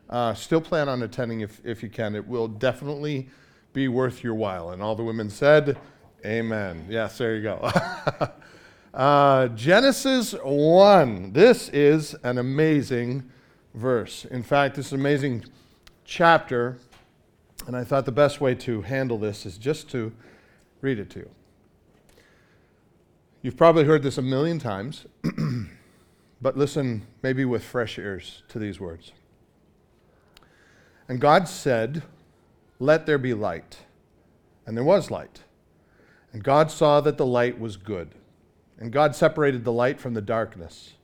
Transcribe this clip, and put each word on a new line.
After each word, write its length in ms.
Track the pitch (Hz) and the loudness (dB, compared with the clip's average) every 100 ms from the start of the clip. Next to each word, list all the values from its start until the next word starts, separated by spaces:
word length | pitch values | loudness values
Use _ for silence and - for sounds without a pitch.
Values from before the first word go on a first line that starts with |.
| - | -8
uh, 220 | 120 117 | -4 -2
still 280 | 104 - 160 | -4 -2 -2
plan 260 | 160 165 139 | 0 -2 -2
on 140 | 127 | -4
attending 400 | 113 - 120 113 | -6 -6 -6 -6
if, 180 | 104 - - | -8 -10 -12
if 160 | 110 | -10
you 80 | 110 | -10
can. 240 | 110 107 | -6 -6
It 120 | 104 104 | -6 -6
will 220 | 120 113 | -6 -6
definitely 800 | 107 127 123 143 143 151 139 131 _ _ _ _ | -2 -2 -2 -8 -8 -6 -6 -8 _ _ _ _
be 140 | 135 135 | -4 -2
worth 360 | 120 127 - | 0 -2 -4
your 100 | 120 | -6
while. 360 | 110 104 92 85 | -4 -4 -6 -10
And 120 | 90 | -8
all 140 | 107 110 | -6 -4
the 80 | |
women 240 | 117 113 104 | -6 -6 -6
said, 480 | 104 143 151 143 123 - _ _ _ | 0 6 6 4 -4 -8 _ _ _
"Amen." 640 | 104 117 113 110 98 82 85 | -6 -4 -4 -4 -6 -8 -8
Yes, 300 | 113 104 - | -6 -6 -4
there 180 | 117 110 | -4 -4
you 60 | |
go. 280 | 107 92 120 | -6 -6 -2
<laughs> 60 | - - - - - 131 - - - - _ _ | -2 -2 -6 -6 -4 -6 -10 -20 -20 -20 _ _
Uh, 540 | - 139 143 143 135 127 | 0 4 6 6 4 2
Genesis 840 | 110 131 196 269 - 269 262 226 202 | 0 2 4 4 2 0 0 -2 -6
one. 920 | 135 143 151 180 202 196 135 98 95 | -4 2 6 8 10 8 6 0 -2
This 340 | 110 233 233 - | 6 6 6 0
is 460 | 143 147 156 151 - | 4 6 4 0 -8
an 140 | 127 123 | -6 -4
amazing 920 | 127 139 156 147 113 123 120 135 127 _ _ _ _ | -2 0 2 2 0 -4 -4 -6 -10 _ _ _ _
verse. 500 | 113 127 120 92 - | -8 -2 -2 -4 -12
In 180 | - 127 | -12 -10
fact, 340 | 110 143 139 139 | -2 0 0 -4
this 100 | 127 | -8
is 60 | |
an 60 | 139 | -4
amazing 440 | 139 147 139 117 - _ _ _ _ _ - | 0 0 -2 -6 -12 _ _ _ _ _ -10
chapter, 720 | - 170 160 - 123 120 127 _ _ _ _ _ _ _ - - | 2 4 4 2 -2 -2 -6 _ _ _ _ _ _ _ -20 -10
and 100 | 123 | -8
I 80 | |
thought 220 | 120 139 131 | -2 -2 0
the 60 | |
best 280 | 120 143 - | 2 2 2
way 140 | 135 127 | -2 -2
to 240 | - 110 | -4 -6
handle 380 | 87 135 131 113 | -4 -4 -4 -4
this 260 | 107 101 | -6 -6
is 140 | 104 92 | -12 -8
just 320 | 123 156 - | -6 -6 -6
to 200 | 127 110 113 - _ _ _ _ _ | -8 -8 -10 -20 _ _ _ _ _
read 180 | 135 113 | -6 -6
it 120 | 95 | -8
to 80 | - | -16
you. 100 | - _ _ _ _ _ _ _ _ _ _ _ _ _ _ _ _ _ _ _ _ _ | -20 _ _ _ _ _ _ _ _ _ _ _ _ _ _ _ _ _ _ _ _ _
You've 160 | 127 - | -6 4
probably 260 | 165 165 | 6 6
heard 180 | 147 156 | 6 4
this 140 | 135 135 | 2 -4
a 60 | |
million 360 | 131 131 160 165 | -2 0 -2 -4
times, 460 | 120 98 117 - - _ | -6 -6 -8 -12 -20 _
<clears throat> 1200 | 160 - 156 120 92 - _ _ _ _ _ - | -8 -4 -4 -6 -8 -16 _ _ _ _ _ -6
but 160 | 127 131 | -4 -2
listen 500 | 139 156 131 110 - _ | -2 -2 -4 -6 -10 _
maybe 220 | 131 131 | -4 -2
with 180 | 131 113 | -2 -4
fresh 360 | - 127 110 - | -4 -6 -6 -8
ears 440 | 101 92 - - _ | -10 -10 -14 -20 _
to 100 | 120 | -10
these 220 | 107 90 | -10 -10
words. 320 | 92 82 - _ _ _ _ _ _ _ _ _ _ _ _ _ _ _ _ _ _ _ - | -12 -14 -20 _ _ _ _ _ _ _ _ _ _ _ _ _ _ _ _ _ _ _ -10
And 100 | 127 | 0
God 280 | 143 170 180 | 4 4 2
said, 540 | - 143 117 117 156 - _ _ _ _ _ _ - | -4 -2 0 -2 -6 -12 _ _ _ _ _ _ -2
'Let 280 | 131 160 156 | 2 2 2
there 100 | 143 | 0
be 160 | 127 | 0
light.' 460 | 110 104 85 - - _ _ _ _ _ _ _ _ - | -2 -4 -6 -12 -20 _ _ _ _ _ _ _ _ -10
And 100 | 113 | -2
there 80 | |
was 260 | 139 190 135 | 2 2 0
light. 340 | 95 71 - _ _ _ _ _ _ _ _ _ | -10 -12 -20 _ _ _ _ _ _ _ _ _
And 120 | 110 | -8
God 260 | 117 143 156 | 2 2 2
saw 300 | - 151 147 | 2 4 4
that 160 | 147 143 | 2 0
the 80 | |
light 340 | 135 123 123 123 | 0 0 0 -2
was 200 | 113 95 | -10 -12
good. 360 | 104 95 76 - _ _ _ _ _ - | -10 -10 -10 -16 _ _ _ _ _ -16
And 140 | 117 | -4
God 240 | 127 151 131 | 2 2 4
separated 480 | 156 156 143 127 | 2 2 0 0
the 80 | 117 | -2
light 260 | 117 127 143 | 0 0 -2
from 140 | 131 | -8
the 80 | 113 | -6
darkness. 720 | 101 113 110 92 82 - - _ | -4 -4 -4 -10 -18 -20 -20 _